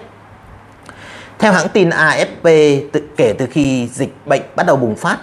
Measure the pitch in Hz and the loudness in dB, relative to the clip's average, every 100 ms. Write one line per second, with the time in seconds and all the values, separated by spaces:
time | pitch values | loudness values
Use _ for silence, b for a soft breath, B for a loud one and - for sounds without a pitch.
0 | - - - - - - - - B B | -18 -20 -20 -20 -20 -20 -20 -20 B B
1 | B B B - 214 180 156 226 170 - | B B B -2 0 2 0 2 2 2
2 | 156 135 196 - 170 156 151 139 139 151 | 0 0 -2 0 4 4 4 2 -2 -6
3 | - - 123 101 127 151 139 131 120 - | -6 -2 0 0 -4 -2 -2 -2 -4 -6
4 | 135 - - 139 - - 175 135 117 107 | -8 -8 -4 -4 -2 -4 0 0 -2 -4
5 | 175 - | -6 -6